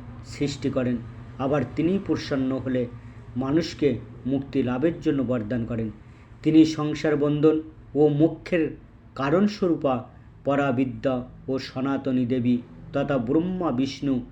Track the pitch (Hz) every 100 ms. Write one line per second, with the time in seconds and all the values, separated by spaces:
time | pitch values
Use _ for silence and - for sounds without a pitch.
0 | - - - - 143 - 139 131 123 120
1 | - - - - 131 147 123 - 160 190
2 | 190 143 - 139 131 131 117 127 120 -
3 | - - - 120 135 156 165 - 143 107
4 | - - 127 135 - 135 123 127 165 160
5 | 156 143 120 123 104 123 110 117 113 -
6 | - - - - 156 156 151 - 151 147
7 | 160 147 147 147 156 156 - - - 139
8 | 151 147 160 - - 180 151 - - -
9 | - - 139 170 202 - 185 156 143 123
10 | - - - - - 139 139 123 131 113
11 | 135 127 123 - - 131 - 131 135 135
12 | 139 127 120 131 120 120 - - - 139
13 | 139 139 113 156 180 185 170 123 131 -
14 | 139 127 -